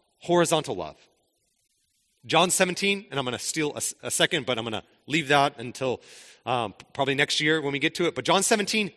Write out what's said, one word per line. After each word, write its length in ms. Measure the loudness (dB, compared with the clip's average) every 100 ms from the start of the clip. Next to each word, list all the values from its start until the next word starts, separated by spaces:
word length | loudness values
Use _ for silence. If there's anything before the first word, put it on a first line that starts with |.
| _ _
horizontal 560 | 0 4 4 2 0 -6
love. 200 | -8 -12 _ _ _ _ _ _ _ _ _ _ _ _ 0
John 260 | 4 4
seventeen, 540 | 4 2 2 0 -2 -4
and 100 | -6
I'm 60 | -4
gonna 140 | -4
steal 340 | -4 -4 -4
a 40 | -4
s-, 180 | -8 -8
a 80 | -6
second, 340 | 0 0 0 -2
but 120 | -4
I'm 60 |
gonna 200 | -4 -8 -10 _ -6
leave 200 | -4 2
that 300 | 4 4 0
until, 420 | -12 -6 -4 -4 -8 -20 -20 -12 -4
um, 280 | -2 -2 -8 -14
probably 220 | -4 -2 0
next 260 | 0 0
year 180 | 0 0
when 140 | 0
we 60 | -2
get 160 | -2 0
to 100 | -2
it. 100 | -2
But 80 |
John 200 | 2 2
seventeen 480 | 4 2 0 -2 -2